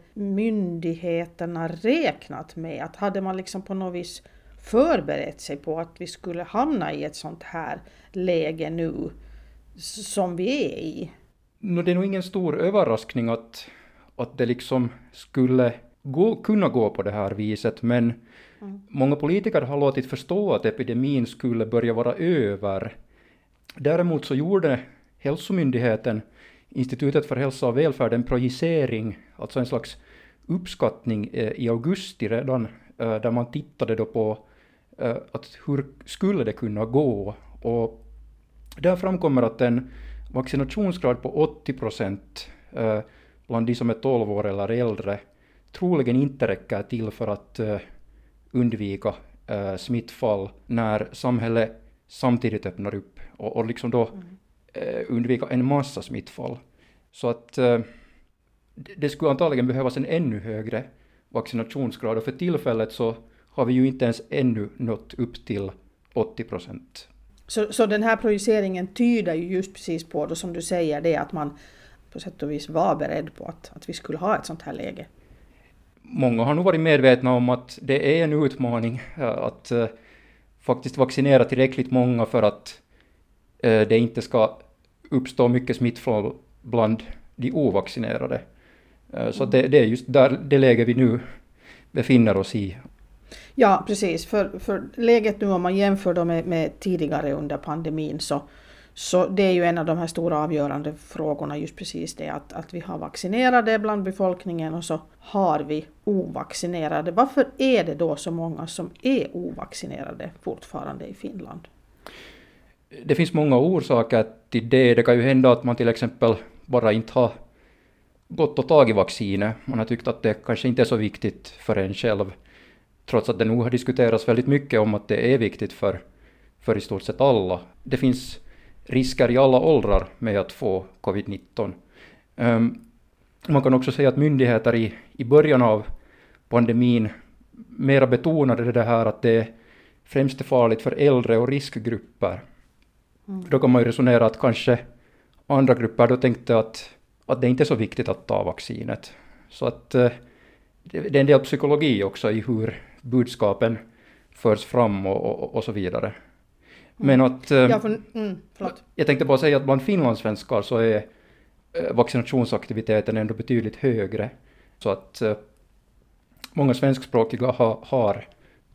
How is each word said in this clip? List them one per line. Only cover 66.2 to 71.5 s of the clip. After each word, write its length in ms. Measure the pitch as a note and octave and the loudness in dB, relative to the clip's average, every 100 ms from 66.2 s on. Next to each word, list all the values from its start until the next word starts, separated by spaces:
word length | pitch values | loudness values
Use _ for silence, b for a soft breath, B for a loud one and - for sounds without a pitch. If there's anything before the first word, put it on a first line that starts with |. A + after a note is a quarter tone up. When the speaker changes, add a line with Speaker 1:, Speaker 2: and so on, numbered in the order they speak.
| A2 - | -4 -6
Speaker 2:
procent. 640 | A2+ F2+ - - - - - _ - _ - | -10 -10 -12 -18 -18 -20 -20 _ -20 _ -10
Speaker 1:
Så, 260 | - G#3+ | -6 -4
så 120 | G#3+ A3 | 0 0
den 180 | G#3+ | 2
här 120 | A3+ A3 | 0 0
projiceringen 720 | A3+ G#3 G#3 G#3+ G3 F#3 F#3 | 0 0 2 0 0 -4 -8
tyder 460 | - A#3+ A#3 F3 | 0 2 2 0
ju 100 | D#3+ F3 | -4 -4
just 260 | F#3 F#3+ | -4 -6
precis 300 | - - D#3+ E3 | -10 -8 -8 -6
på, 160 | D#3 D3 | -6 -6
då 100 | E3 | -6
som 180 | F#3 | -8
du 80 | E3+ | -8
säger, 400 | E3 F3 D#3+ D3 | -6 -2 -2 -2
det 140 | E3 D3+ | 0 0
att 160 | D3+ | -2
man 260 | D#3+ D3 | -6 -8